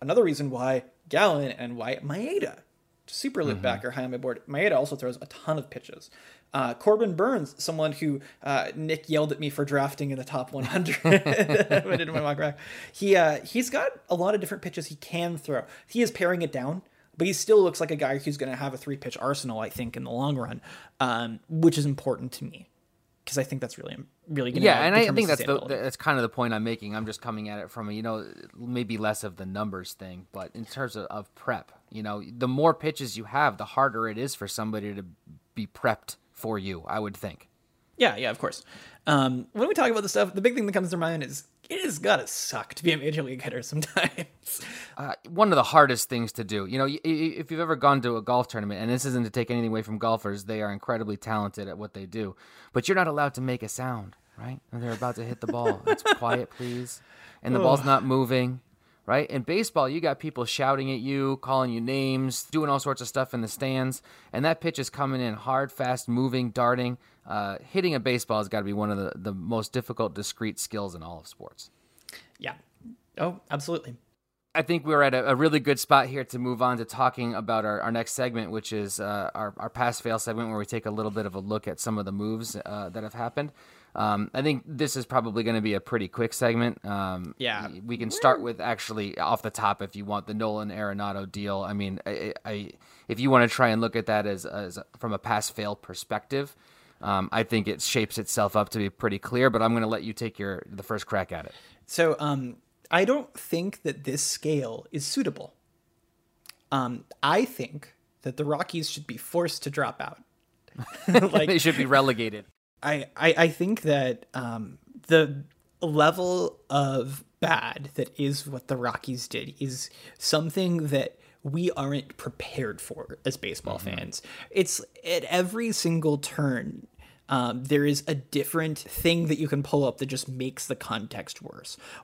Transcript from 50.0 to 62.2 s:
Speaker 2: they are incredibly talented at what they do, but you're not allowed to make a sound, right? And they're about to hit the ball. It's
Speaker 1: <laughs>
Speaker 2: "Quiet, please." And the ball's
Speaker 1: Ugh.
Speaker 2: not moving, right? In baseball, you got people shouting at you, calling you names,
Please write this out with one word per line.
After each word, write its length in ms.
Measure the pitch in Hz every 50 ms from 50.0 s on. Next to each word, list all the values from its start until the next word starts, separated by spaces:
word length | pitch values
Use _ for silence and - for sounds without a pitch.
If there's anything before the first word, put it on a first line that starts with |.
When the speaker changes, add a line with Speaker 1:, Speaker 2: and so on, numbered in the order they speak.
| 110 113 113 110 - 101 101 101 95
Speaker 2:
they 140 | 98 110 107
are 120 | 107 104 101
incredibly 440 | 101 - - 123 113 110 101 104
talented 520 | 98 - 113 110 107 104 101 - - 101 95
at 100 | 82 95
what 160 | 104 101 -
they 100 | 98 98
do, 300 | 90 85 113 107 95 90 - - - - - - - -
but 160 | 123 123 -
you're 80 | 196
not 100 | 190 180
allowed 260 | 160 147 147 147 143 -
to 60 | 131
make 220 | 131 131 127 123 110
a 60 | 107
sound, 480 | - - 127 127 123 113 101 95 - _ _ _ _
right? 220 | - 110 120 131 - - _ -
And 100 | 120 117
they're 80 | 120
about 240 | 113 104 127 123 120
to 100 | 113 113
hit 160 | 117 120 -
the 60 | -
ball. 340 | 113 - 120 120 226 - - -
It's 160 | - 427 - -
Speaker 1:
<laughs> 120 | 440 403
Speaker 2:
"Quiet, 340 | - - 117 151 127 123 -
please." 500 | - - 123 123 120 120 123 123 - - - - - - - - - - -
And 100 | - 127
the 60 | -
ball's 180 | 190 131 135 139
Speaker 1:
Ugh. 60 | 131
Speaker 2:
not 180 | 139 135 131 113
moving, 540 | 131 127 135 131 117 131 127 123 127 127 127 - _ _ _ _ _ _ _ _
right? 240 | - 117 139 147 -
In 120 | 147 135 117
baseball, 460 | - 165 202 226 - - 160 139 131
you 120 | 143 170
got 180 | - 156 139 -
people 260 | - 156 - - 120
shouting 460 | 113 - - 139 131 139 135 135 135
at 80 | 135 120
you, 380 | 117 135 139 139 135 135 135 135 -
calling 280 | - 135 131 131 123
you 100 | 117 117
names, 640 | 117 123 135 135 135 135 131 131